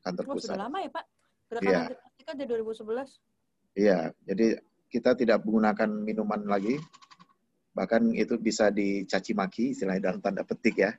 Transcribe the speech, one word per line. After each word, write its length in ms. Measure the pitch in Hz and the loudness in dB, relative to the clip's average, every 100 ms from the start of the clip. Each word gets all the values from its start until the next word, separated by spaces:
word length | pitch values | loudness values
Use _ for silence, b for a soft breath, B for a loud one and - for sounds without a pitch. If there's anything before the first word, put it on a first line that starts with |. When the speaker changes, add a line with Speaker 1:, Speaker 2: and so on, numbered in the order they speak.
Speaker 1:
kantor 200 | 185 180 254 | -6 -6 -6
Speaker 2:
Wah, 60 | 277 | -6
Speaker 1:
pusat. 120 | 220 | -6
Speaker 2:
sudah 80 | 185 220 | -6 -6
lama 100 | 370 | -8
ya, 80 | 320 | -8
Pak? 140 | 330 - _ _ _ - | -10 -14 _ _ _ -10
Gerakan 200 | 233 98 | -2 2
Speaker 1:
Iya. 140 | 87 | 2
Speaker 2:
anti 120 | 82 - | 0 -10
plastik 300 | _ _ - | _ _ -12
kan 100 | 285 | -8
dari 120 | 262 | -4
dua 120 | 233 | -4
ribu 140 | 220 | -4
sebelas. 360 | 220 214 233 277 _ _ _ _ _ _ - | -8 -6 -6 -8 _ _ _ _ _ _ 2
Speaker 1:
Iya, 220 | 101 87 80 - - | 4 4 0 -8 -6
jadi 200 | 98 113 - - _ _ | 2 2 2 -6 _ _
kita 240 | 120 127 127 | 0 2 4
tidak 300 | 117 104 104 | 4 2 2
menggunakan 440 | 110 107 104 110 | 2 2 2 0
minuman 520 | 107 107 107 104 104 104 | -2 -4 -2 -2 -4 0
lagi. 280 | 101 101 147 160 - - - _ _ _ _ _ | 0 0 -2 -6 -18 -20 -20 _ _ _ _ _
Bahkan 400 | - 95 113 117 117 | -6 0 4 4 2
itu 180 | 110 117 | 0 0
bisa 320 | 110 107 107 | 0 2 2
dicaci 640 | 101 98 98 95 98 - | 4 0 -2 -2 -2 0
maki, 400 | 104 95 - 127 | -2 -2 -2 -2
istilahnya 400 | 123 98 95 95 | -2 -2 0 0
dalam 80 | 98 | -2
tanda 240 | 98 98 | -2 -2
petik 320 | - 113 113 - | -4 -2 0 4
ya. 160 | 98 | 2